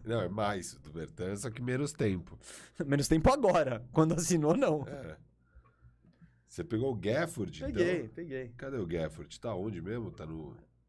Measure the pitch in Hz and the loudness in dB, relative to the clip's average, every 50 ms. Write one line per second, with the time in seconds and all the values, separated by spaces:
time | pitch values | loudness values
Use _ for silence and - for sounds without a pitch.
0 | - 107 117 113 95 87 95 107 107 101 104 98 - - - - - 76 76 82 | -4 -2 0 0 0 0 0 0 0 0 0 -2 -4 -8 -12 -14 -16 -12 -10 -10
1 | 80 - - - 90 92 101 101 - 131 107 123 123 123 127 127 147 143 - - | -10 -10 -8 -6 -4 -4 -4 -4 -6 -8 -6 -4 -4 -2 -2 0 -2 -2 -2 0
2 | 127 107 95 90 85 - - - - - - - - - _ - - 139 139 143 | 2 2 2 0 -2 -8 -14 -18 -18 -18 -18 -18 -20 -18 _ -6 0 2 2 2
3 | 139 - 160 160 156 - - 311 254 196 175 175 151 131 123 110 - - - 160 | 6 6 6 6 8 6 6 6 6 6 6 6 4 4 0 -4 -6 0 4 6
4 | 156 160 175 156 175 - 180 165 151 147 170 - 277 208 156 147 135 - 143 143 | 6 6 4 2 2 2 4 4 6 4 4 6 4 4 2 2 -2 -6 -10 -10
5 | 131 80 151 - - _ _ _ _ _ _ - - - _ _ - - - _ | -12 -12 -14 -14 -18 _ _ _ _ _ _ -20 -20 -20 _ _ -20 -20 -20 _
6 | _ - _ _ - - _ _ _ _ - - 85 - 113 110 123 135 127 104 | _ -20 _ _ -20 -20 _ _ _ _ -10 -10 -6 -4 -2 -2 0 0 -2 -2
7 | 85 101 113 143 170 160 - - 104 - - - 262 269 269 202 175 175 185 170 | -2 0 0 0 0 -2 -4 -6 -6 -6 -6 -8 -8 -4 0 2 2 2 2 0
8 | 127 110 - - 175 165 131 131 131 117 117 123 139 135 135 123 98 82 85 85 | -4 -6 -10 -12 -10 -8 -8 -8 -8 -10 -12 -12 -10 -6 -4 -4 -4 -2 -2 -2
9 | 80 78 76 - 78 69 - - - 120 107 90 92 113 104 85 80 90 110 120 | -2 -2 -4 -10 -14 -16 -14 -10 -8 -6 -4 -4 -4 -4 -6 -6 -6 -6 -6 -6
10 | 113 92 78 - 80 80 80 80 78 71 - - - _ _ _ _ | -6 -8 -10 -12 -12 -10 -10 -10 -10 -12 -14 -18 -20 _ _ _ _